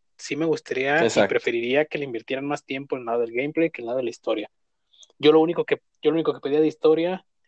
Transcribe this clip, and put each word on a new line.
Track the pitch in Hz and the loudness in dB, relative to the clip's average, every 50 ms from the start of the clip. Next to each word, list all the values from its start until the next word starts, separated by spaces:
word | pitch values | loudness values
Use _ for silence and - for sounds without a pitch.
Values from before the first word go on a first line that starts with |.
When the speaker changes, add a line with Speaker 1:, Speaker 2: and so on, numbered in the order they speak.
| _ _ _ | _ _ _
Speaker 1:
sí | - - - - | -20 -10 -8 -4
me | 143 160 | -2 0
gustaría | 165 151 - - - - 131 135 139 147 160 | 0 -2 -2 -4 -6 -4 -2 0 0 2 2
y | 120 | 2
Speaker 2:
Exacto. | 113 - 117 104 101 | 2 4 2 2 2
Speaker 1:
preferiría | - 120 - 127 117 117 117 120 131 143 156 | 2 0 0 -2 -2 -2 -2 0 0 0 0
que | - - 151 | 0 -4 -6
le | 143 | -6
invirtieran | 135 117 110 - - 135 131 139 | -6 -8 -10 -8 -6 -6 -6 -4
más | 143 147 143 - | -6 -6 -6 -6
tiempo | - 139 135 139 - 147 | -8 -10 -10 -6 -8 -8
en | 131 | -8
el | 123 | -4
lado | 113 117 120 | -4 -2 -2
del | 120 117 | -2 -2
gameplay | 117 123 135 147 156 160 165 165 | -4 -4 -6 -2 -2 0 -2 -2
que | - - | -2 -8
en | 120 | -8
el | |
lado | 117 123 131 | -6 -4 -4
de | 127 | -4
la | 117 | -4
historia. | 120 - _ - - 220 - - _ _ _ _ _ _ _ _ _ _ - _ _ - | -8 -6 _ -4 -4 -4 -6 -8 _ _ _ _ _ _ _ _ _ _ -20 _ _ 2
Yo | 139 147 | 4 6
lo | 160 160 | 6 6
único | 160 170 170 160 151 | 4 4 0 -4 -2
que, | - 143 - _ _ _ _ | -2 -4 -4 _ _ _ _
yo | - 151 | 0 0
lo | 151 | 0
único | 165 156 156 | 2 0 -2
que | 127 - | -2 -4
pedía | - 131 143 151 | -4 -2 2 2
de | 156 151 | 2 2
historia | 147 - - 156 160 160 165 175 185 185 - _ _ _ _ | 0 2 4 4 4 4 2 -2 -4 -6 -10 _ _ _ _